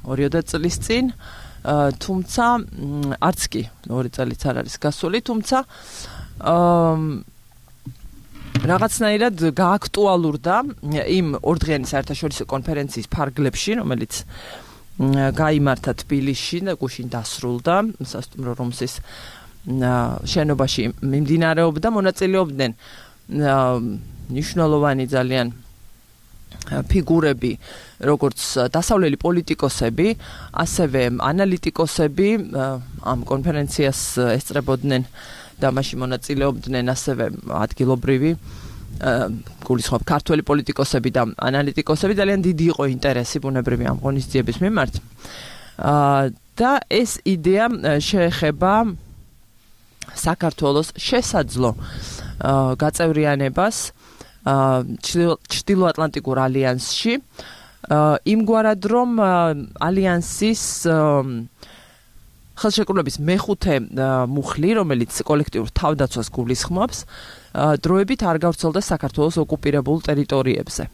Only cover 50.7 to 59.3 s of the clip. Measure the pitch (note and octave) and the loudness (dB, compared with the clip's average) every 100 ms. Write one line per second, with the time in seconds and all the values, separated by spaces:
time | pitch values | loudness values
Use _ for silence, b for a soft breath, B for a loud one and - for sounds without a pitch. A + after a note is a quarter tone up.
50.7 | C#3+ D#3+ - - B3 A#3+ G3 B2 B2 B2 | 2 0 -6 -2 0 2 0 0 0 0
51.7 | G#2 - - - - - - - C3+ C3 | 0 -8 -10 -12 -12 -12 -4 0 2 2
52.7 | B2+ D3+ - E3 D3+ D3+ C#3 C3+ D3 G3+ | 2 0 2 2 4 2 2 0 0 0
53.7 | - - B B B B B - C3+ C3+ | -2 -10 B B B B B 0 4 4
54.7 | B2+ - - - E3+ E3+ D#3 - - - | 2 0 -6 -2 2 2 2 -4 -6 2
55.7 | F#3+ F3+ D#3 D#3 C#3+ C3 C3 C3 C3 C3 | 4 4 2 -2 -2 -2 0 2 2 2
56.7 | B2+ - - A3+ C4 - - - - - | 0 -4 -2 0 -2 -4 -20 -20 -20 -20
57.7 | - - D3+ D3+ D3+ - G#3+ G#3+ A3 A3 | -20 0 4 4 4 2 2 4 4 4
58.7 | G#3 G#3 A#3+ B3 A#3 G3 | 2 2 2 2 4 4